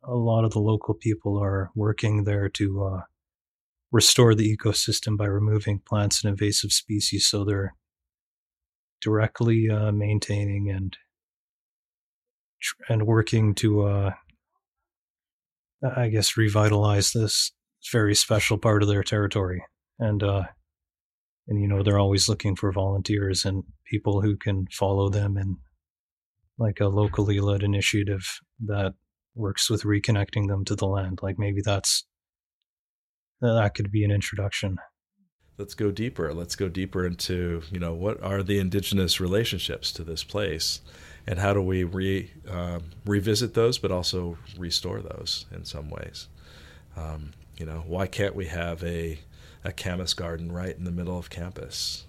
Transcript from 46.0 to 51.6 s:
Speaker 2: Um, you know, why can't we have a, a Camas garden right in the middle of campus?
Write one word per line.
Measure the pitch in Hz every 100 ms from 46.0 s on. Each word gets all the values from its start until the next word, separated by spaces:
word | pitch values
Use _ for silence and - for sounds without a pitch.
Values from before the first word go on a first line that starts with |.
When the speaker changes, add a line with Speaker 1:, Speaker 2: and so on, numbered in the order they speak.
| - - - - - - - - - -
Speaker 2:
Um, | 78 78 76 - - -
you | 80
know, | 80 82
why | 90 95
can't | - 101 98
we | 87
have | 85 85 85
a, | 85 85 82 78 - - - -
a | -
Camas | - 95 90 90 -
garden | 85 82 85
right | 87 92 -
in |
the | 87
middle | 87 87 90
of | 85
campus? | - 87 92